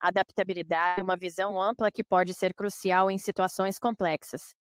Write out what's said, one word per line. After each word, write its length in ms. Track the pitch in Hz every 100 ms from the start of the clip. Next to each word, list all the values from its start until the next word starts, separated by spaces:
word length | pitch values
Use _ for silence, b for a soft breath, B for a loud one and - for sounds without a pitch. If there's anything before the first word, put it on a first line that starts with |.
adaptabilidade 1000 | 175 190 185 - 185 180 165 165 175 180
e 40 |
uma 120 | 185 180
visão 440 | 180 165 196 190
ampla 320 | 196 240 214
que 100 | -
pode 320 | 208 185 180
ser 180 | 185 185
crucial 560 | - 202 - 190 180 190
em 60 | 196
situações 600 | - - 185 - 190 185
complexas. 720 | 240 220 180 156 - - - _